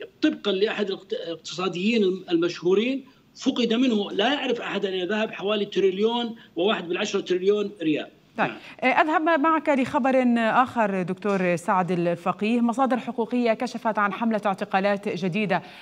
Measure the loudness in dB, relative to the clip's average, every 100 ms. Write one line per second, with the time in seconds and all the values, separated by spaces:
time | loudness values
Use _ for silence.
0 | -6 -2 0 0 -2 0 0 0 -4 -6
1 | -6 -8 -6 -10 -10 -4 -4 0 2 4
2 | 2 0 0 2 2 0 2 4 2 -2
3 | -8 -20 _ -6 -2 2 2 2 2 2
4 | 0 0 0 0 -2 -4 -4 -4 -4 -4
5 | -2 -2 -2 -4 -2 -2 -2 0 0 2
6 | 0 0 -4 -8 -10 -2 0 0 -4 -4
7 | -2 -4 -2 0 2 2 0 -4 -2 -2
8 | -4 -16 _ -4 -2 -4 -16 -4 0 2
9 | 4 2 2 2 2 2 2 0 2 0
10 | 2 2 4 2 2 2 2 2 0 0
11 | -2 -4 -2 0 2 0 2 0 2 0
12 | 0 0 -2 -2 0 2 2 2 0 0
13 | -2 -4 -2 0 0 0 -2 -4 -2 0
14 | 0 0 0 0 0 -2 0 2 2 0
15 | -2 -4 -2 0 0 0 -4 -18